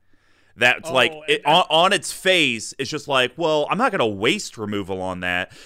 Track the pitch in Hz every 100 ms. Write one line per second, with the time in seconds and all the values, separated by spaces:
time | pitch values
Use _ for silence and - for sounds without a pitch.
0 | _ _ _ _ _ - 123 - - 131
1 | 120 156 147 151 143 170 - 160 180 208
2 | - - 185 180 143 113 - - 135 151
3 | 143 131 123 - 156 151 143 175 254 185
4 | 117 98 117 208 - - 104 104 95 95
5 | 92 90 90 90 92 -